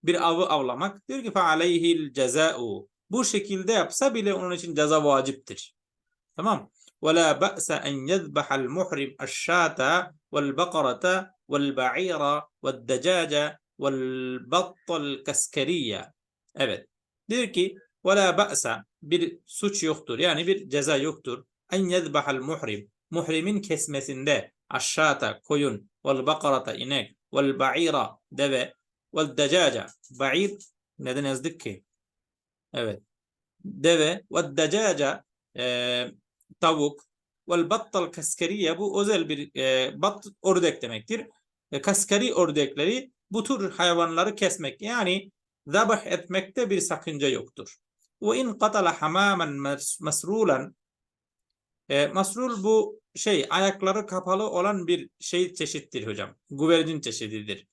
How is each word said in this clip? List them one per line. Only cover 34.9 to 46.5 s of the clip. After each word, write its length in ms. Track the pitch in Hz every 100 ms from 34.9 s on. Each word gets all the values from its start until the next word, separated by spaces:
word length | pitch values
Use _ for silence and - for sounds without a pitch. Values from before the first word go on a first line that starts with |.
| 156 139 151 _ _ _ -
e, 80 | 123 123 123 123 123 - _ _ _ -
tavuk, 440 | 165 160 147 143 _ _ _ _ -
وَالْبَطَّ 440 | 175 165 220 220
الْكَسْكَرِيَّ, 880 | 196 170 170 151 - 170 208 170 165
bu 240 | 202 196
özel 280 | 202 202 156
bir, 260 | 147 143 131
e, 380 | 131 131 127 143
bat, 240 | 185 202 - _
ördek 380 | 190 185 170 -
demektir. 460 | 120 110 107 220 - _ _ _ _
E, 100 | 143
kaskari 520 | 139 196 - 202 247
ördekleri, 800 | - 170 147 139 - 160 247 262 _ _
bu 120 | 208
tür 280 | 208 262 196
hayvanları 640 | - 175 170 165 165 196 208
kesmek, 460 | 190 180 160 -
yani 500 | 208 240 190 185 190 _ _ _ -
zabah 380 | 170 220 214 -
etmekte 640 | 175 - 185 190